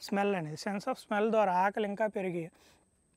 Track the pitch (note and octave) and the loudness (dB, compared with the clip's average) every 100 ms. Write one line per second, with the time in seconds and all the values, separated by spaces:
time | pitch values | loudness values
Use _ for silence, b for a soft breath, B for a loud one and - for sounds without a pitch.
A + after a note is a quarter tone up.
0 | - G3+ G3+ F#3+ D#3 D#3 G#3 G3+ C4 - | -4 0 2 0 -4 -6 -6 -4 -4 -6
1 | - G#3 A3 A3 G3+ F3+ G3 G#3+ G#3 G3+ | -2 0 2 4 4 4 4 2 -2 0
2 | G#3+ G3+ F#3+ F3 E3 - b b b _ | -2 -2 -4 -4 -6 -12 b b b _
3 | _ | _